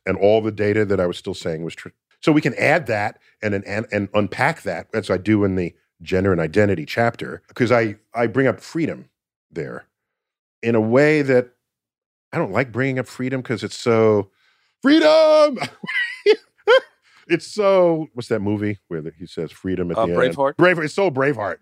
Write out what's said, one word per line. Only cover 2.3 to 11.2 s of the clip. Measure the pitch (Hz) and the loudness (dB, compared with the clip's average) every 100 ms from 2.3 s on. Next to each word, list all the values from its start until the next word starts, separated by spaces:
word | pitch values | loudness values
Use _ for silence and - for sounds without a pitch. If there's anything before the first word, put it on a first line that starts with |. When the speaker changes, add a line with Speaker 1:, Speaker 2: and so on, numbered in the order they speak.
Speaker 1:
we | 151 | 2
can | 147 | 2
add | 117 123 170 120 | 0 0 0 0
that | 107 107 - _ - | -4 -4 -8 _ -8
and, | 107 | -4
and, | 101 98 101 113 | -4 -4 -8 -4
and | 104 98 | -4 -2
unpack | 104 98 - 135 160 | -2 -2 -2 -2 -2
that, | 98 82 - | -8 -8 -8
as | 113 101 | -8 -4
I | 95 | -4
do | 95 107 | 0 2
in | 101 92 | 2 0
the | 85 - _ _ | -4 -8 _ _
gender | 85 92 95 | -4 0 0
and | 87 | 0
identity | 80 101 101 90 73 | 0 2 0 0 -4
chapter, | - 117 - 67 85 _ | -2 -2 -4 -14 -14 _
'cause | - 120 | -2 2
I, | 120 113 101 _ | 2 0 -6 _
I | 117 120 | -4 -2
bring | 123 131 | 0 0
up | 110 | -2
freedom | - 165 131 67 - _ _ _ _ | -8 -6 -6 -8 -16 _ _ _ _
there | 85 67 62 _ _ _ _ _ _ _ - | -12 -10 -12 _ _ _ _ _ _ _ -8
in | 117 | -2
a | 117 | 0
way | 110 127 151 156 | 2 2 4 2